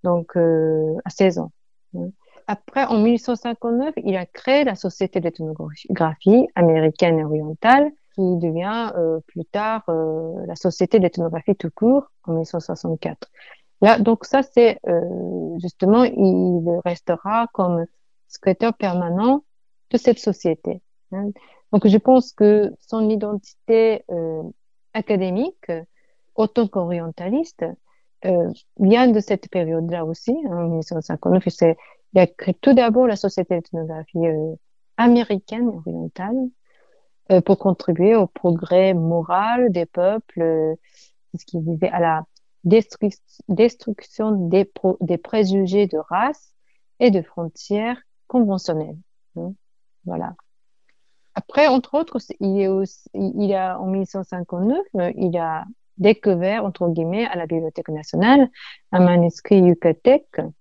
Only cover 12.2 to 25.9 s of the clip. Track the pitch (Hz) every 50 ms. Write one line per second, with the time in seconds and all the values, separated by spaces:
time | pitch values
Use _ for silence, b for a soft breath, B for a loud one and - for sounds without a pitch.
12.2 | _ - 165 160 165 - - 170 160 - 175 - - 170 165 156 - 165 160 _
13.2 | - _ b b b b b b b b _ _ - 208 226 226 208 226 226 220
14.2 | - - - 269 269 - _ 247 240 226 214 - - - 175 170 170 175 180 180
15.2 | 180 175 180 180 165 160 170 165 170 175 - _ - 190 208 240 247 240 - -
16.2 | 202 190 185 185 185 180 180 175 165 170 170 175 - 175 175 - _ - 175 165
17.2 | - 196 214 226 233 226 _ - 190 180 175 170 170 - _ _ _ _ _ _
18.2 | _ _ - - - 196 185 _ - 233 226 _ - 196 180 180 180 170 170 185
19.2 | 214 247 269 294 - _ _ _ _ _ _ _ _ _ - 240 - - 233 -
20.2 | - 214 185 - - 180 160 - _ 175 196 185 _ _ _ _ _ _ 185 190
21.2 | 202 208 202 b b b b b b b - 208 - 220 196 214 - - 262 254
22.2 | 240 - - - 208 208 208 214 208 196 - _ _ _ - 220 220 214 220 208
23.2 | 214 208 208 202 _ - _ _ _ - 226 226 226 226 220 202 - - 180 170
24.2 | 165 165 160 160 160 170 - _ _ _ _ _ _ _ _ 220 214 - 214 190
25.2 | 190 185 180 196 262 359 381 _ - - 170 160 165 _